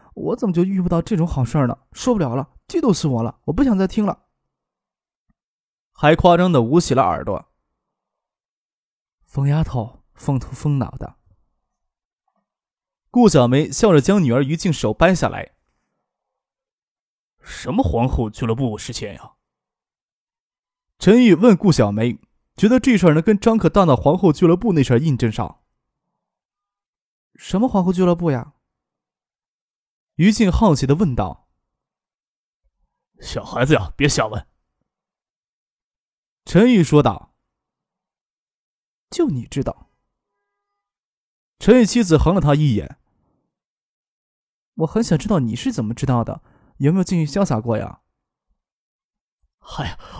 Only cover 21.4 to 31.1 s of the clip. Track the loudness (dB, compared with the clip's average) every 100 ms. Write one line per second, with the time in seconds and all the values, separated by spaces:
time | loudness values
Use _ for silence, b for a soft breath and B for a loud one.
21.4 | 4 4 4 2 0 0 -4 -6 _ _
22.4 | _ -2 2 2 2 2 4 2 2 0
23.4 | 2 0 2 2 2 2 2 2 2 2
24.4 | 2 2 0 0 2 0 0 -2 -2 -4
25.4 | -10 -12 _ _ _ _ _ _ _ _
26.4 | _ _ _ _ _ _ _ _ _ _
27.4 | -6 -2 0 0 0 0 0 0 -2 -4
28.4 | -6 _ _ _ _ _ _ _ _ _
29.4 | _ _ _ _ _ _ _ 0 2 2
30.4 | 2 2 2 2 0 0 0